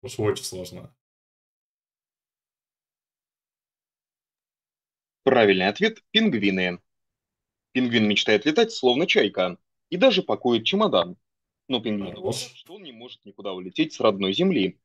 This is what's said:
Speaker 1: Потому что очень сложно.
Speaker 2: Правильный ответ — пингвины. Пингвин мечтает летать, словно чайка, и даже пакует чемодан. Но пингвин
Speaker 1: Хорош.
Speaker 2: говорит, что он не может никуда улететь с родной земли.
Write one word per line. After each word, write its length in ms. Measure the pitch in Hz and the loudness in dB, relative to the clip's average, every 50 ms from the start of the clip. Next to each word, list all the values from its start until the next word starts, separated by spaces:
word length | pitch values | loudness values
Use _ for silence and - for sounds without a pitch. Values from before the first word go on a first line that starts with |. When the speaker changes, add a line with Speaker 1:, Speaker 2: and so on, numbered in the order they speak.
Speaker 1:
Потому 120 | - 98 - | -14 -14 -8
что 100 | - 110 | -4 -2
очень 200 | 104 98 - - | -2 -2 -2 -6
сложно. 520 | - - 92 90 85 92 87 - - _ _ _ _ _ _ _ _ _ _ _ _ _ _ _ _ _ _ _ _ _ _ _ _ _ _ _ _ _ _ _ _ _ _ _ _ _ _ _ _ _ _ _ _ _ _ _ _ _ _ _ _ _ _ _ _ _ _ _ _ _ _ _ _ _ _ _ _ _ _ _ _ _ _ _ _ _ _ _ _ _ _ _ _ _ _ _ | -10 -10 -10 -12 -12 -14 -18 -18 -20 _ _ _ _ _ _ _ _ _ _ _ _ _ _ _ _ _ _ _ _ _ _ _ _ _ _ _ _ _ _ _ _ _ _ _ _ _ _ _ _ _ _ _ _ _ _ _ _ _ _ _ _ _ _ _ _ _ _ _ _ _ _ _ _ _ _ _ _ _ _ _ _ _ _ _ _ _ _ _ _ _ _ _ _ _ _ _
Speaker 2:
Правильный 440 | 139 131 123 110 101 98 92 92 | 4 4 6 6 6 6 4 2
ответ — 360 | 98 104 - 190 226 220 - _ _ | 0 0 0 -2 -2 -2 -4 _ _
пингвины. 680 | _ 214 220 214 143 107 98 98 95 95 92 92 90 90 _ _ _ _ _ _ _ _ _ _ _ _ _ _ _ _ _ _ _ | _ 2 2 2 0 2 0 0 0 0 -2 -2 -4 -6 _ _ _ _ _ _ _ _ _ _ _ _ _ _ _ _ _ _ _
Пингвин 340 | 127 127 120 117 117 107 | -2 -2 0 2 2 2
мечтает 380 | 104 104 - - - 107 104 - | 2 0 0 2 2 2 2 2
летать, 260 | 147 151 240 233 226 | 2 2 2 2 0
словно 340 | - - - 123 120 135 170 | 0 0 0 2 2 2 0
чайка, 540 | - - - 123 101 - - 92 90 87 - _ _ _ _ _ _ | 2 2 2 2 0 0 -2 -2 -2 -4 -10 _ _ _ _ _ _
и 60 | 165 | -2
даже 260 | 180 214 269 208 185 - | 4 4 4 4 4 -2
пакует 420 | - 113 101 - 123 120 117 110 | -2 -6 -2 0 0 0 0 0
чемодан. 520 | - - 196 220 - - 95 85 90 90 _ _ _ _ _ _ _ _ _ _ | -2 0 0 0 2 2 0 0 0 -6 _ _ _ _ _ _ _ _ _ _
Но 120 | _ 131 117 | _ -6 -4
пингвин 360 | 110 117 107 101 98 92 82 | -4 -4 -4 -4 -6 -8 -10
Speaker 1:
Хорош. 40 | 85 | -8
Speaker 2:
говорит, 380 | 185 190 - 127 - - - | -6 -6 -6 -6 -8 -12 -16
что 160 | - - - 170 | -20 -20 -20 -20
он 100 | 214 196 | -20 -18
не 80 | 151 | -20
может 320 | 120 113 117 127 - _ _ | -20 -20 -20 -20 -20 _ _
никуда 280 | 104 98 - 98 101 92 | -20 -20 -12 -10 -10 -8
улететь 400 | 92 92 92 - 147 160 156 - | -8 -10 -10 -4 -4 -4 -4 -4
с 60 | - | 0
родной 340 | - 113 101 98 98 95 98 | 0 0 2 2 -2 -2 0
земли. 460 | - 175 190 180 123 95 - - _ _ | 0 0 0 2 2 0 -2 -2 _ _